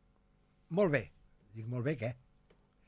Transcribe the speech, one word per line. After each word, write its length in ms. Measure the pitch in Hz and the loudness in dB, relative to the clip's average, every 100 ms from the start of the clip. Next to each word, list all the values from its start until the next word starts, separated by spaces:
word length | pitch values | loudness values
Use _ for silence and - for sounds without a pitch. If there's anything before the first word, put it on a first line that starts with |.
| _ _ _ _ _ _ - | _ _ _ _ _ _ -6
molt 200 | 170 196 | 2 4
bé.» 120 | 139 101 - - - - | 4 -2 -14 -20 -20 -20
Dic, 140 | 110 110 | -12 -6
«Molt 180 | 123 123 | -2 -2
bé, 80 | 160 | -2
què?» 180 | 113 123 - _ _ - _ _ | -4 -6 -16 _ _ -20 _ _